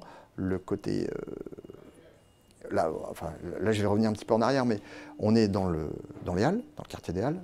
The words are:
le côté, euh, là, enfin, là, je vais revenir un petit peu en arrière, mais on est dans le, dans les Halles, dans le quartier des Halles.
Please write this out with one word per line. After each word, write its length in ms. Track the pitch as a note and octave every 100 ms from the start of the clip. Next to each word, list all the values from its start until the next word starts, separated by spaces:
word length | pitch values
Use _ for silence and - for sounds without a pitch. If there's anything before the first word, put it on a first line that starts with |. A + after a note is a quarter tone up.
| - - - -
le 220 | F#2+ F#2
côté, 500 | - - - G#1 -
euh, 1600 | - - - - - - - - - - - _ _ _ - -
là, 180 | G2+ E2 - -
enfin, 260 | - E2 D2+ F2 -
là, 100 | G2+
je 100 | G#2
vais 60 | G2+
revenir 220 | G#2 A2
un 40 |
petit 120 | G#2+ -
peu 80 |
en 80 | A2+
arrière, 240 | A2+ C#3 A#2+
mais 140 | G#2 - - - -
on 160 | G#2+ A2+
est 120 | G#2+
dans 220 | G2 F#2+
le, 200 | D#2+ D#2 - - - -
dans 80 |
les 100 | F2
Halles, 180 | B2+ G#3+ - -
dans 80 |
le 60 | -
quartier 240 | - -
des 80 | E2+
Halles. 180 | A#2+ F3+